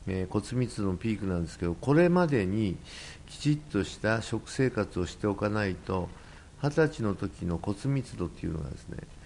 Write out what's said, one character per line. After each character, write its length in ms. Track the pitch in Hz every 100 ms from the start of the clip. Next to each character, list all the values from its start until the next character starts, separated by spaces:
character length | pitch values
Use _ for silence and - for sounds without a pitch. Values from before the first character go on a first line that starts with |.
| -
え 200 | 95 90
ー、 40 |
骨 260 | 107 - 123
密 220 | 117 -
度 80 | 98
の 80 | 90
ピ 120 | 113
ー 100 | 104
ク 60 | 98
な 100 | 87
ん 80 |
で 60 | 82
す 80 | -
け 80 | 87
ど、 100 | 85
こ 180 | -
れ 160 | 147 175
ま 180 | 180 170
で 180 | 131 92
に 320 | 107 104 85 - - - - -
き 100 | -
ち 140 | 143
っ 40 | 147 -
と 120 | 101
し 140 | 92 -
た 240 | 110 113
食 280 | - 110 -
生 200 | - 131
活 300 | 110 95 92
を 60 | 87
し 100 | -
て 120 | 107
お 80 | 98
か 140 | 104
な 160 | 107 101
い 100 | 85
と、 340 | - 92 87 - - - - -
二 100 | 143
十 160 | 160 156
歳 160 | 151
の 120 | 110 92
時 300 | 98 - 87
の 120 | 85
骨 160 | 107 101 135
密 320 | 139 - 107
度 100 | 87
っ 20 |
て 160 | - 85
い 40 |
う 40 |
の 60 | 82
が 100 | 71
で 80 | -
す 120 | -
ね、 80 | - - -